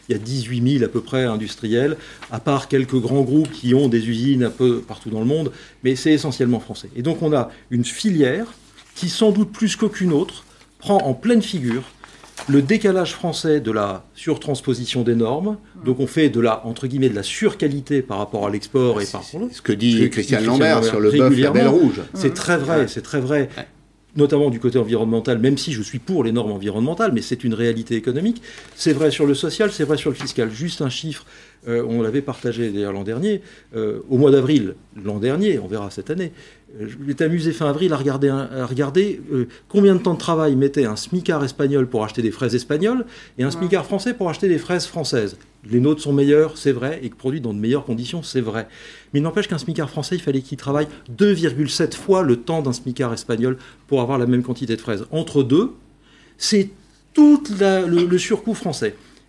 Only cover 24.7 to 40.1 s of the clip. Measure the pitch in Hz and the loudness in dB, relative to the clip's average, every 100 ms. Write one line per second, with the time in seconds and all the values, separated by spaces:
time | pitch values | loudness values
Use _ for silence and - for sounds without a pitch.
24.7 | 127 107 113 110 117 131 117 127 139 - | 2 2 0 2 0 0 2 2 2 -2
25.7 | 117 101 127 - 180 117 117 107 101 101 | -6 -8 -8 -2 0 0 0 -2 -4 -4
26.7 | 104 131 170 220 113 - 120 123 110 117 | -2 -2 0 0 0 -2 -4 -4 0 0
27.7 | 113 113 113 127 131 214 233 - - - | -2 -2 -4 -2 -2 -2 -2 -8 -20 -18
28.7 | - 165 139 156 135 147 139 160 - 208 | -4 0 2 2 2 2 2 -2 0 -2
29.7 | - 143 151 156 123 135 - 110 110 170 | 0 -2 0 -2 -4 -6 -4 -4 -4 -8
30.7 | - 135 - 160 139 - - - _ 117 | -4 -6 -6 -8 -10 -16 -20 -20 _ -4
31.7 | 117 113 117 110 135 139 123 123 113 117 | -2 0 0 0 -2 -4 -6 -4 -2 -2
32.7 | 101 101 98 101 117 208 196 - - _ | -2 -4 -4 -6 -4 -2 -4 -8 -20 _
33.7 | 113 107 - - 131 143 135 127 147 95 | -6 -4 -6 0 4 8 6 6 2 0
34.7 | - _ 107 98 101 120 156 208 131 95 | -8 _ -10 -6 -2 0 0 0 0 -2
35.7 | 107 101 - 117 170 175 - - _ _ | -6 -8 -8 -8 -6 -8 -12 -20 _ _
36.7 | 110 104 135 139 135 160 170 160 151 151 | -14 -12 -10 -6 -2 0 0 -2 0 0
37.7 | 147 185 143 139 135 139 135 135 131 120 | 0 0 0 0 0 0 0 -4 -6 -4
38.7 | 131 139 165 202 - 147 131 120 - - | -2 0 2 0 -2 -4 -4 -4 -8 -2
39.7 | 202 196 180 180 | 4 6 6 2